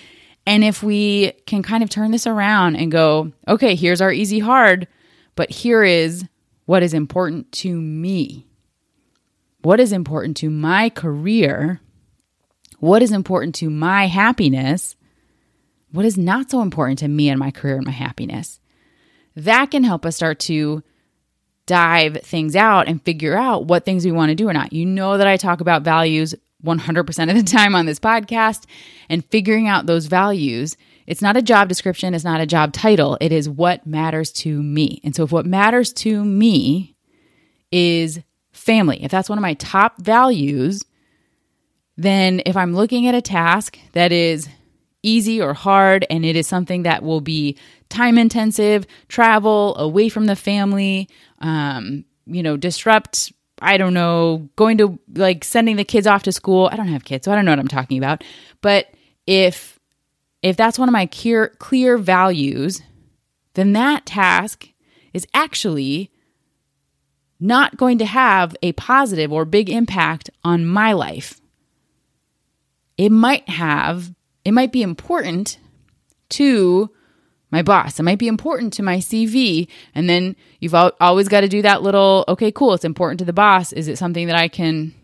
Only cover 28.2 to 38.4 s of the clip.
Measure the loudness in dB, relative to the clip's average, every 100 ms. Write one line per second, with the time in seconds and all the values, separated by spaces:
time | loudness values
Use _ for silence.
28.2 | -2 -2 -2 -2 -12 -20 -20 -20 -6 -6
29.2 | -2 0 2 0 2 0 0 -2 0 0
30.2 | 0 0 -4 -4 -6 -10 _ _ -10 -2
31.2 | 0 2 4 4 4 0 -4 -4 -4 -4
32.2 | -2 -2 0 0 0 0 2 4 2 0
33.2 | 0 0 -2 0 0 -2 -4 -4 -4 -4
34.2 | -6 -8 -6 -4 -4 -2 -2 -4 -8 -4
35.2 | -2 -2 0 0 2 2 0 -4 -4 -2
36.2 | 0 2 4 4 2 -2 -4 _ _ _
37.2 | _ _ _ _ _ 0 0 0 -2 -8
38.2 | -16 _